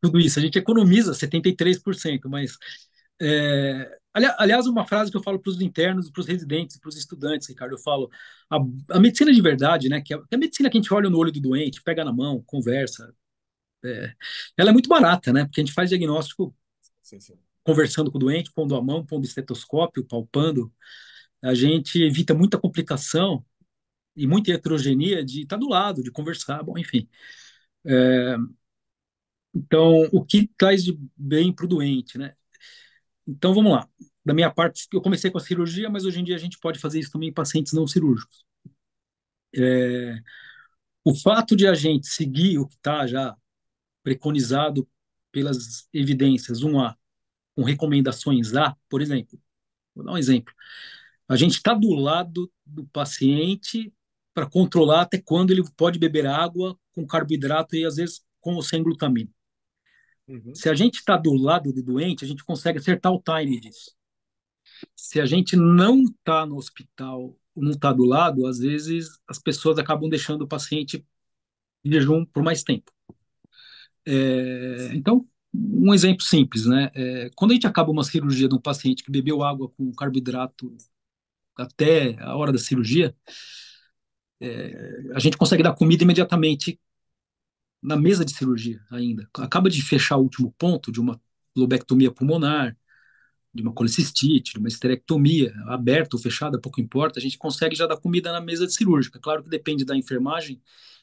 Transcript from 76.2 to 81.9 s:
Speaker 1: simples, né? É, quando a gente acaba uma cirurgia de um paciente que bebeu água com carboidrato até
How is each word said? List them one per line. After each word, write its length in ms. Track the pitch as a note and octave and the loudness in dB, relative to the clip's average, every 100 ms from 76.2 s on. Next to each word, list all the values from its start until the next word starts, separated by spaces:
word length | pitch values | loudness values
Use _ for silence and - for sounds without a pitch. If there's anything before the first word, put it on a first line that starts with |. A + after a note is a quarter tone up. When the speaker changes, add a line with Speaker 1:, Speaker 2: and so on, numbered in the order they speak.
Speaker 1:
simples, 440 | - D#3+ C3 A2+ A2+ | 2 4 2 0 0
né? 240 | C3 C#3 | 0 0
É, 360 | C3+ B2+ B2+ A#2+ - | -6 -8 -8 -10 0
quando 160 | G3+ | 4
a 20 | A#3+ | 4
gente 100 | A#3 | 2
acaba 240 | A3 D#3 | 0 0
uma 140 | D#3 | 0
cirurgia 440 | C#3 D#3+ C#3+ C3 C3+ | -2 -2 0 2 2
de 60 | |
um 80 | C3 | 2
paciente 420 | D3 C#3 C3 B2+ | -2 -2 -2 -2
que 60 | - | -2
bebeu 320 | C#3 C3+ D3 | -2 -2 -2
água 260 | C#3+ C3+ B2+ | -2 -4 -10
com 220 | - C3 | -8 -8
carboidrato 840 | A#2 C#3 C3 B2 B2+ B2+ - B2 A#2+ - _ _ _ _ _ _ - | -6 -4 -4 -4 -6 -8 -10 -18 -18 -20 _ _ _ _ _ _ -14
até 640 | D#3 - D3+ | -10 0 4